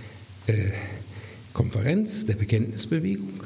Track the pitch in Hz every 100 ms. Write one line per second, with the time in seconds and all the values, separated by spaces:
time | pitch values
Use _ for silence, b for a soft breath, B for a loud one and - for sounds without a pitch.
0 | B B B - - 104 95 B B B
1 | B B B B - - 127 107 113 185
2 | 214 208 156 104 104 110 113 107 - 165
3 | 165 196 98 95